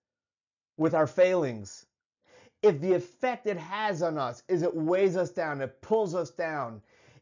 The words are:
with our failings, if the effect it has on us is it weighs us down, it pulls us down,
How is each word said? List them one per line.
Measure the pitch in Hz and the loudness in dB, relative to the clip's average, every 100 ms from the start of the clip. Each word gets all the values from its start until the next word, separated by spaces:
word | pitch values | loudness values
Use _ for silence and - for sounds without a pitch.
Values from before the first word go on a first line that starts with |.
| _ _ _ _ _ _ _ - | _ _ _ _ _ _ _ -2
with | 156 160 | 0 2
our | 151 | 0
failings, | - 185 185 143 113 101 - - _ _ _ _ - - _ | 4 4 4 0 -4 -12 -18 -20 _ _ _ _ -20 -20 _
if | 214 147 | 2 2
the | 180 | 2
effect | 180 - - 254 233 208 | 2 0 -4 -4 -2 -4
it | 180 | -6
has | 160 202 214 170 | -6 -4 -2 0
on | 170 156 | -2 -2
us | 127 120 - | -4 -6 -2
is | 180 | 0
it | 170 | 0
weighs | 165 156 185 196 175 | 0 0 2 2 2
us | 175 | -2
down, | - 160 143 | -4 -4 -4
it | 131 - | -6 -10
pulls | - 220 202 175 | -2 0 0 -2
us | 156 | -6
down, | - 165 151 120 113 - _ - - | -4 -6 -4 -8 -10 -20 _ -20 -20